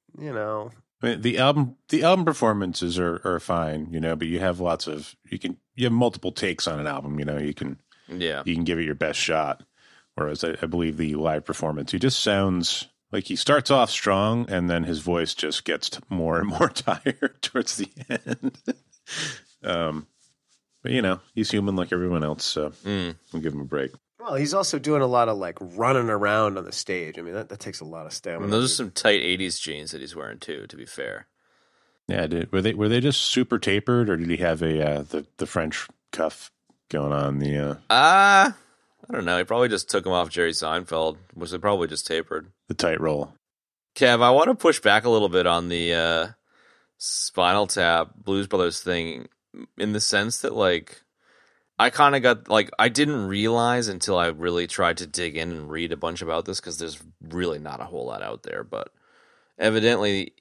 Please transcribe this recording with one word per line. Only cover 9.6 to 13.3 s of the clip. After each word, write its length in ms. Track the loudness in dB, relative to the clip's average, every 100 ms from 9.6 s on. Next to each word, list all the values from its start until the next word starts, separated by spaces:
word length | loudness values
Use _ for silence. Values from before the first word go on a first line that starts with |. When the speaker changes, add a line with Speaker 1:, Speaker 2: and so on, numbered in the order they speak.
| -10 _ _ _ _ -6
Speaker 2:
Whereas 280 | -6 -4
I, 120 | -4 -4
I 20 | -4
believe 320 | -2 -2 -2
the 160 | -4
live 320 | -2 -2 -2 -4
performance, 460 | -6 -4 -4 -4
he 80 | 0
just 200 | 0 0
sounds 640 | 2 2 2 0 -2 -4 -8 _ _
like 140 | -6
he 100 | -4